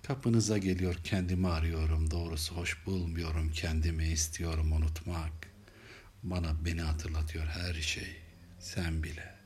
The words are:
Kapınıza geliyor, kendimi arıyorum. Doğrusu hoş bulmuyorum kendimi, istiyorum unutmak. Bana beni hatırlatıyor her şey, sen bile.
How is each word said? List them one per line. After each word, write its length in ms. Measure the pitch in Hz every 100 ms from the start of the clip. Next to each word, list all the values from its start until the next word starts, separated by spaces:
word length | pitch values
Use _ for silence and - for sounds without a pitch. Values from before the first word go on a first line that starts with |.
Kapınıza 540 | - 135 120 117 104 107
geliyor, 380 | 95 90 92 85
kendimi 440 | - 98 90 90 92
arıyorum. 640 | 82 80 80 78 80 78
Doğrusu 440 | 87 82 80 - 90
hoş 300 | 82 - -
bulmuyorum 680 | 95 82 82 82 80 78
kendimi, 560 | 78 87 80 80 80 80
istiyorum 640 | 82 - - 85 80 80
unutmak. 600 | 78 78 - - 85 80 - - - - - - - - -
Bana 420 | 90 90 82 78 80
beni 160 | 82
hatırlatıyor 640 | 80 76 - 80 78 82 78
her 280 | 87 90
şey, 440 | 80 76 - - - - - - -
sen 440 | - - 85 80
bile. 320 | 78 78 - -